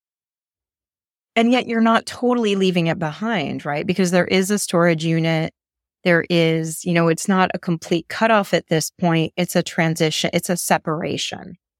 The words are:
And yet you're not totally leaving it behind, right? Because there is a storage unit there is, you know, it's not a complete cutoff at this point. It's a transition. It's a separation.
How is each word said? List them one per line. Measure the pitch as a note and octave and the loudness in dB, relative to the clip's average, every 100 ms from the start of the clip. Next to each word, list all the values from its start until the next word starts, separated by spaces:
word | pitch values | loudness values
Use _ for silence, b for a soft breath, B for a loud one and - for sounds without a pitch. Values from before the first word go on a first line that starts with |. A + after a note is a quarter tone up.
| _ _ _ _ _ _ _ _ _ _ _ _ _ - | _ _ _ _ _ _ _ _ _ _ _ _ _ 0
And | A#3 | 2
yet | B3 - | 2 0
you're | A3+ | 0
not | A3+ A3+ - | 2 2 0
totally | - A#3+ A#3+ A3 G3 | -4 0 0 0 2
leaving | F#3+ F3+ E3 | 2 2 0
it | E3 | -2
behind, | D#3+ D3 A3 A3 C#3 C3 | -4 -6 -4 -4 -4 -6
right? | D#3 D3 E3+ | -6 -6 -4
Because | F3+ F#3 | -2 2
there | F3+ | 2
is | - F#3+ F#3+ | 2 2 0
a | G#3 | -2
storage | - F3 E3+ D#3+ | 0 2 2 2
unit | E3 E3 E3 D#3+ D#3+ - _ _ _ _ | 0 0 0 0 -2 -8 _ _ _ _
there | F3+ E3+ - | 2 2 2
is, | E3+ E3 D#3+ D#3+ D#3+ | 2 2 2 -2 -6
you | - | -2
know, | E3+ E3 | 2 2
it's | E3 - | 2 0
not | F#3+ F#3 | 2 2
a | - | -2
complete | - E3 - E3+ - | -4 -4 -2 -4 -2
cutoff | - A3+ A3 G3 | -2 2 2 2
at | F3 - | -2 0
this | D#3+ - | -2 -2
point. | - F3 E3 D#3+ - | -2 0 2 0 -2
It's | F3 F3+ | -2 0
a | |
transition. | E3 - E3 D#3+ D#3+ - - | -2 0 -2 0 0 0 -2
It's | E3+ - | -2 -2
a | F3 | -4
separation. | - E3 - D#3 - - - - - F3+ _ _ | 0 0 0 -6 -4 -6 -6 -10 -16 -20 _ _